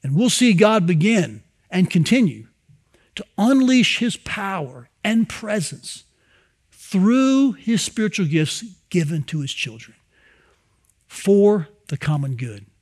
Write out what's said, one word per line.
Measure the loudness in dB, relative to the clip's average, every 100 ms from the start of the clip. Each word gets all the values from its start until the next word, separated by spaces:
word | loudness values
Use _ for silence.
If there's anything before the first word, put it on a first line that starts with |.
And | 0 2
we'll | 2
see | 2 4 6
God | 4 4 2
begin | 2 2 2 0 -8 _ _ _
and | -2 0
continue | 2 2 2 2 -2 -16 _ _ _ _ _ _
to | -18 -14 -2
unleash | 2 4 4 4 2 0
his | -4 -6
power | -10 -8 -6 -6 -8 -14 -20 _
and | -2 0 0
presence | -6 -6 -4 -6 -10 -16 -18 _ _ _ _ _ _ _
through | _ -6 0 2 4 2 4 2
his | 0 -2 -2
spiritual | -2 -4 -4 -2 -2
gifts | 0 -2 -4 -14 -20 _
given | -4 -2 -6 -6
to | -8
his | -8
children | -8 -10 -12 -20 -20 _ _ _ _ _ _ _ _ _ _ _
for | -6 2 4 4 2 -2 _ _
the | -8
common | -2 -2 -4 -6
good. | -8 -12 -20 _